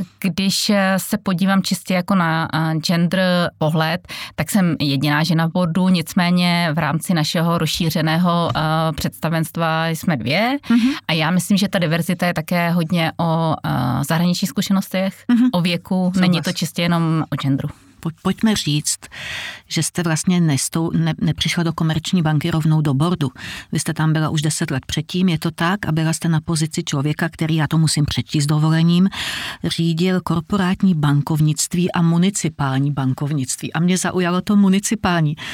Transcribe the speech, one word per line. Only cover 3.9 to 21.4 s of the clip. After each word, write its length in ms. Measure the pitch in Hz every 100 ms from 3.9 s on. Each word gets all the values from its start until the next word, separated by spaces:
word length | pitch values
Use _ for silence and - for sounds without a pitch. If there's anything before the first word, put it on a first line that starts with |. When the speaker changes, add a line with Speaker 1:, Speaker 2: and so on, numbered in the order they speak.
| 175 - - - -
Speaker 1:
tak 160 | 151
jsem 240 | 208 180 151
jediná 420 | 151 139 147 147
žena 240 | 160 165 165
v 40 |
boardu, 380 | 180 175 165 185
nicméně 800 | 180 156 - 175 180 175 170 170
v 40 | 151
rámci 360 | 151 156 -
našeho 440 | 175 147 175 165 170
rozšířeného, 920 | 160 - 165 165 156 160 180 170 165 147
eh, 40 | 156 160 160 156
představenstva 920 | 170 - 160 165 156 - 165 160 165
jsme 300 | 160 - 143
dvě. 400 | 107 156 233 285 -
Speaker 2:
Mhm. 200 | 233 233 302 -
Speaker 1:
A 60 |
já 180 | 160 156
myslím, 260 | 180 - 196
že 100 | 196
ta 120 | 202
diverzita 480 | 170 165 170 175 180
je 60 |
také 380 | 170 156 175 170
hodně 400 | 175 160 175 160 -
o, 360 | 165 160 165 156 151
eh, 40 | 143 131 127 139
zahraničních 420 | 160 175 180 196
zkušenostech, 760 | - - 190 - 190 190 - -
Speaker 2:
Mhm. 180 | 240 254
Speaker 1:
o 100 | 180
věku, 340 | 175 170 - 185
Speaker 2:
Souhlas. 260 | 180 185
Speaker 1:
není 200 | 180 175
to 100 | 156
čistě 300 | 175 170 -
jenom 420 | 170 170 165 160 156
o 60 | 139
genderu. 340 | 135 135 147 - _ -
Speaker 2:
Poj-, 100 | 165 160
pojďme 340 | 190 190 220 208
říct, 440 | - 147 - - - - - - - - -
že 160 | -
jste 200 | 151 -
vlastně 380 | 170 156 - 180
nestou-, 500 | 165 135 - 165 165
ne-, 220 | 170 160 156
nepřišla 420 | 160 156